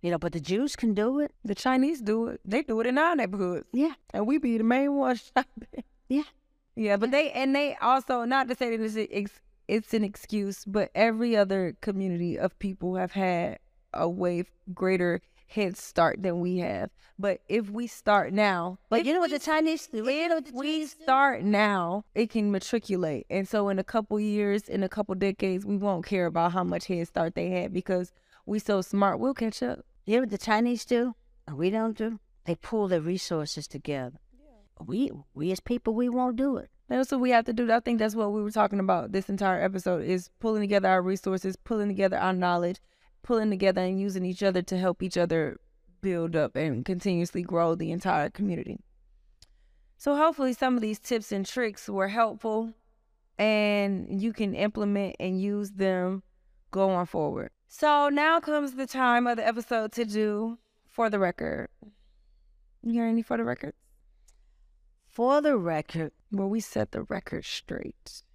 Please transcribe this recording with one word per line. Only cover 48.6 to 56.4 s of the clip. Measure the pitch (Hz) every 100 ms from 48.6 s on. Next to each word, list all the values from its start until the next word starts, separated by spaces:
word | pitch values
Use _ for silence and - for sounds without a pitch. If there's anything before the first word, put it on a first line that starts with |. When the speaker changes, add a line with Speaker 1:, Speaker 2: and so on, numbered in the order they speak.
| - - - _ _ _ _ _ - _ _ _ _ _
Speaker 2:
So | -
hopefully | 285 311 294 262
some | 240 262 247
of |
these | 220 214
tips | - 233 208
and | 202
tricks | 190 - 233 202 -
were | 196 190
helpful | 220 226 220 226 220 226 226 _ _ _ _ _ -
and | 214 214 208 208 196 190 - 196
you | 220
can | 214 208
implement | - 208 214 202 202 196 -
and | 185 185
use | 202 208 202
them | 196 190 185 180 190 - _